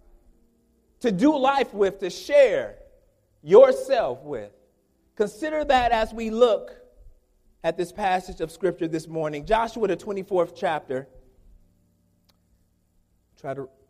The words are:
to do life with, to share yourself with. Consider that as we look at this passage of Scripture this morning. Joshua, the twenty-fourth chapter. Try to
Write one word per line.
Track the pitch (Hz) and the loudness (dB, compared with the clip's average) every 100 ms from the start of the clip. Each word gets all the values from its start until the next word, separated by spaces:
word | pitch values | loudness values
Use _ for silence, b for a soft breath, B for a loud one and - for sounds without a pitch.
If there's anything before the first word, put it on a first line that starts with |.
| _ - _ _ _ _ _ _ _ _ | _ -20 _ _ _ _ _ _ _ _
to | 247 | -4
do | 175 277 302 | 2 2 2
life | 262 269 240 | 0 0 -2
with, | 202 196 - | 0 -2 -2
to | 185 | -10
share | - - 285 254 160 107 107 - _ _ _ _ _ | -10 0 4 6 4 -6 -12 -20 _ _ _ _ _
yourself | 147 202 269 254 262 254 160 120 | 6 8 8 6 -2 -2 -2 -6
with. | 147 127 104 _ _ _ _ _ _ - | -10 -12 -12 _ _ _ _ _ _ -6
Consider | 208 - 311 311 294 | -6 -6 -6 -4 0
that | 254 240 | 2 2
as | 226 220 | 0 -2
we | 220 226 | -6 -4
look | 220 240 202 - - - _ - - _ _ _ _ | 2 2 2 -4 -20 -20 _ -20 -20 _ _ _ _
at | 165 170 | -6 -4
this | 175 | -6
passage | - 202 185 185 185 | -6 -4 -2 -6 -10
of | 160 | -10
Scripture | - 180 175 160 | -4 -4 -4 -6
this | 160 156 | -6 -8
morning. | 160 151 147 151 | -6 -6 -6 -2
Joshua, | 220 233 233 202 | -2 -2 -4 -4
the | 170 | -4
twenty-fourth | 220 196 185 185 170 - | -6 -10 -4 -2 -2 -2
chapter. | 185 156 - 131 139 - - _ - - _ _ _ _ _ _ _ _ _ _ _ _ _ _ _ _ _ _ | -4 -4 -6 -8 -10 -20 -20 _ -20 -20 _ _ _ _ _ _ _ _ _ _ _ _ _ _ _ _ _ _
Try | 143 135 | -12 -12
to | 131 _ _ | -12 _ _